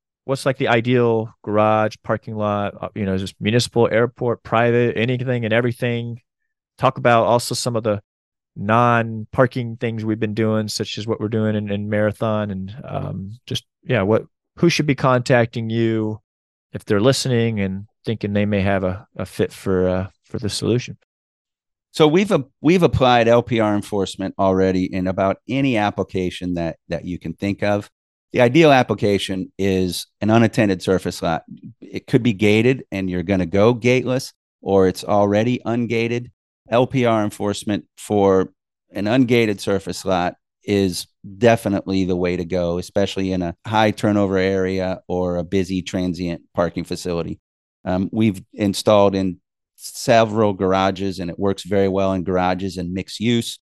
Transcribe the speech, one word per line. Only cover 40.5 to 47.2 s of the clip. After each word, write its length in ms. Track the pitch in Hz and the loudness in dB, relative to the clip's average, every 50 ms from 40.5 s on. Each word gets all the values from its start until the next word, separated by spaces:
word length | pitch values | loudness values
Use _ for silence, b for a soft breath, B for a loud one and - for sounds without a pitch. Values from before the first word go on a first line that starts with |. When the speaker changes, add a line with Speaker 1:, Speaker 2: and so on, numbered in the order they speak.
| _ _ _ | _ _ _
Speaker 2:
is 440 | 101 101 98 98 92 85 - - - _ _ - 101 98 | 0 0 2 2 0 -2 -4 -10 -14 _ _ -20 -18 -2
definitely 680 | 95 117 117 117 - - 104 101 92 - 90 95 95 92 | 2 4 4 4 4 2 -2 -2 -2 -2 -2 0 0 0
the 120 | 90 92 | 0 0
way 200 | 87 90 87 90 | 0 -2 -2 -2
to 80 | 87 87 | -4 -4
go, 320 | 82 92 90 87 85 85 90 | -4 -2 -2 -2 -2 -2 -4
especially 540 | 90 - - 101 101 - - 98 95 95 | -6 -4 -2 -2 0 0 -2 -4 -4 -2
in 100 | 92 92 | -2 -4
a 120 | 87 85 85 _ - | -4 -6 -8 _ -6
high 240 | 107 110 110 110 107 | -2 2 2 2 2
turnover 480 | 101 - - 107 104 104 101 95 98 95 | 2 0 0 0 2 2 2 2 0 0
area 640 | 92 98 98 95 92 92 95 95 92 92 92 - - - | 0 0 0 0 -2 -2 -2 -2 -4 -4 -6 -6 -8 -6
or 280 | 92 90 90 90 87 | -4 -2 -2 -2 -2
a 80 | 87 85 | -4 -4
busy 380 | 87 98 95 90 87 95 92 | -2 -2 -2 -2 -2 -4 -6
transient 580 | 87 - - 92 90 87 80 85 90 85 85 - _ _ - | -6 -4 -4 -4 -2 -4 -4 -4 -6 -6 -8 -10 _ _ -2
parking 300 | 87 87 85 - 87 85 | -2 -2 -2 -2 -6 -6
facility. 540 | - 90 - - 92 85 85 | -6 -8 -8 -6 -4 -4 -4